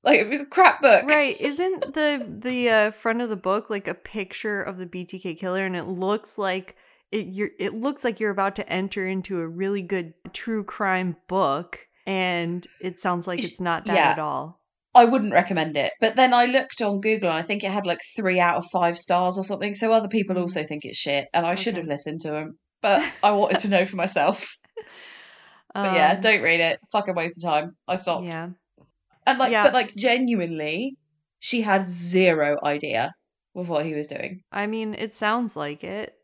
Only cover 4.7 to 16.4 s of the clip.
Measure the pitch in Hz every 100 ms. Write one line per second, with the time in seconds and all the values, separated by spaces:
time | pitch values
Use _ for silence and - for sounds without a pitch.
4.7 | 185 180 180 175 185 185 160 185 185 190
5.7 | 180 139 180 190 214 - - 190 185 185
6.7 | _ _ _ _ 220 185 190 208 - -
7.7 | 220 262 285 247 - 214 196 196 196 -
8.7 | 185 190 208 185 190 185 180 165 170 196
9.7 | 202 175 190 165 - - - - 220 202
10.7 | - 196 185 185 165 - 190 156 143 175
11.7 | - - _ - 190 185 175 170 175 -
12.7 | _ 185 180 185 175 170 175 175 - 180
13.7 | 165 214 190 143 - 151 135 151 - _
14.7 | _ _ 247 233 254 208 175 175 180 160
15.7 | 143 131 - 226 220 254 240